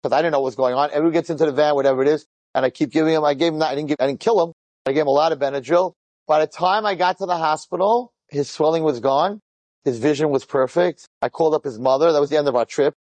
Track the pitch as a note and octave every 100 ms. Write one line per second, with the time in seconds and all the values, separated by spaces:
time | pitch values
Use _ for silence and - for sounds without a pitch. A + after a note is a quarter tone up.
0 | C#3 C3 E3 D3 C3+ B2+ C3 B2+ D3 D3
1 | E3 E3 D#3+ D#3 D#3 C3+ D3+ C#3+ C3+ C3
2 | C#3 D3+ _ _ _ - C3 - D3 D#3+
3 | D#3+ D#3+ D3+ C#3 E3+ D#3 D#3 C#3 D3+ D3
4 | C3+ C3+ - A3 E3+ - _ _ - C#3
5 | D3 C#3 D#3+ D3+ C#3 C#3 C3 E3+ F#3 -
6 | _ _ _ D3+ D#3 - F3+ G3+ G#3+ F#3+
7 | F3+ F#3 F#3+ F3 D#3+ D#3 - F3+ F#3+ A#3+
8 | B3 _ _ C#3+ C#3 - D#3 E3 D#3 B2
9 | B2+ C3+ F3 G#3 _ _ _ _ - A#2+
10 | C3 C#3+ D3+ C3+ - C#3 C3 - F3+ -
11 | - _ B2 - D#3+ D3+ D3 A2 C3 C3+
12 | E3 D3+ C#3+ D3+ C#3+ B2 A2+ - C#3+ -